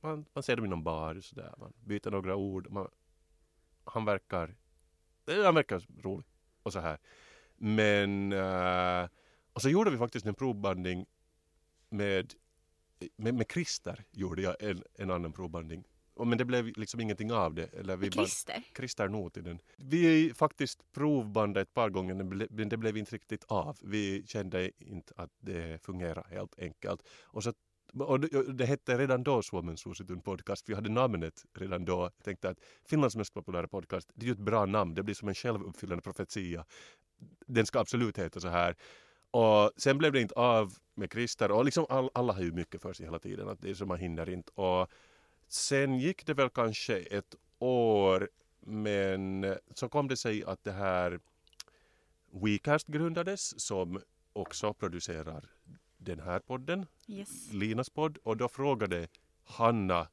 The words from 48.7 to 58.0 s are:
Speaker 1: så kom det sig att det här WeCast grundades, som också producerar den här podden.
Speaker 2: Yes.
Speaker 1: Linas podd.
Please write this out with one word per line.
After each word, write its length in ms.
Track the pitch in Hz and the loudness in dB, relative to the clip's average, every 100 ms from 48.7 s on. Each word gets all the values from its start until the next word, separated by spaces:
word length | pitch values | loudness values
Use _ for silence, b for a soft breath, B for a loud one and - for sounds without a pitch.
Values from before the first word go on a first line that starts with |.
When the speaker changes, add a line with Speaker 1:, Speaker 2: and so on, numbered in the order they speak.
| 107 107 101 98 95 95 95 98 92 _ - | -4 0 2 2 0 -2 -2 -2 -2 _ -8
Speaker 1:
så 140 | 127 | -2
kom 180 | 147 139 | 0 0
det 100 | 131 | -2
sig 260 | 120 107 | 0 -2
att 200 | - 95 | -4 -6
det 80 | - | -6
här 480 | 95 98 90 90 87 _ _ _ _ - b b b b b _ | -2 2 2 2 -2 _ _ _ _ -20 b b b b b _
WeCast 560 | 95 104 104 - 151 - | -2 2 2 2 0 0
grundades, 720 | 151 165 165 175 196 - - - | -4 -2 -2 -4 -4 -8 -8 -4
som 360 | 98 87 92 - _ _ | -2 -2 -4 -10 _ _
också 400 | 107 95 - 107 | -8 -8 -4 -4
producerar 760 | 104 98 87 - 82 78 78 - _ - - _ _ | -2 -6 -6 -8 -8 -8 -12 -14 _ -20 -20 _ _
den 220 | - 82 | -10 -8
här 200 | 87 87 | -4 -4
podden. 460 | - 127 135 185 180 _ - | -4 -8 -4 -6 -6 _ -14
Speaker 2:
Yes. 440 | 202 196 - - | -12 -12 -14 -8
Speaker 1:
Linas 360 | 104 107 113 131 | -4 -2 -2 -4
podd. 280 | - | -2